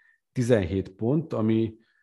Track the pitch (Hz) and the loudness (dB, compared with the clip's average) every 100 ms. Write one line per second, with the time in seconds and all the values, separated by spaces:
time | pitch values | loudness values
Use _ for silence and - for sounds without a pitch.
0 | _ _ _ - 117 117 87 95 92 - | _ _ _ -4 2 2 2 -2 -4 -4
1 | 110 156 160 117 110 110 113 - _ _ | -2 -2 -2 -2 0 0 0 -6 _ _